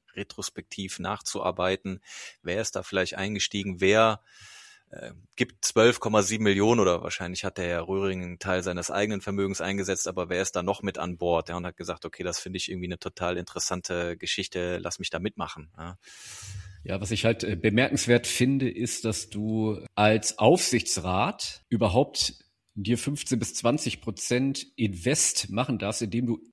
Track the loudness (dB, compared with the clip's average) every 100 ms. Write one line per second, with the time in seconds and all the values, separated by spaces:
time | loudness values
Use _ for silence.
0 | _ -12 -12 -10 -10 -12 -12 -10 -8 -6
1 | -4 -4 -6 -4 -2 0 0 0 -4 -8
2 | -12 -16 -16 -10 -6 -4 -4 -6 -2 -2
3 | 0 -2 -4 -2 -2 -2 -4 2 6 6
4 | 6 2 _ -20 -20 -20 -20 -20 _ -16
5 | -14 -16 _ -4 -4 _ 2 6 6 6
6 | 4 4 4 4 4 6 6 6 4 2
7 | -2 -6 -6 -6 -6 -4 -2 -2 -2 -2
8 | -2 -2 -6 -6 -2 0 0 -4 -2 0
9 | 0 -2 -2 -2 -2 -2 -2 -2 -2 -2
10 | -4 -4 -2 -2 -2 -2 -2 -2 -4 -4
11 | -6 -2 0 0 0 -6 -8 -8 -10 -8
12 | -10 -8 -6 -6 -8 -8 -6 -6 -6 -8
13 | -10 -4 -4 -4 -6 -6 -4 -4 -4 -4
14 | -4 -4 -4 -4 -4 -4 -4 -4 -6 -8
15 | -6 -4 -4 -6 -8 -10 -16 -14 -14 -14
16 | -20 -20 -18 -16 -14 -14 -14 -14 -8 -6
17 | -4 0 2 2 -2 0 2 4 2 2
18 | 4 4 4 2 2 4 0 -2 -6 -2
19 | -2 -2 -6 -6 -2 0 0 -2 -4 4
20 | 6 6 2 6 8 8 6 2 2 -2
21 | 0 2 0 -2 -10 -12 _ 2 4 4
22 | 2 0 -4 -6 _ _ _ -6 0 0
23 | 0 -4 -2 -2 -2 0 0 0 -2 -6
24 | -8 -8 0 2 2 -2 -8 -2 -2 0
25 | 0 2 2 0 -2 -2 0 -2 -2 -2
26 | -2 0 0 -2 -8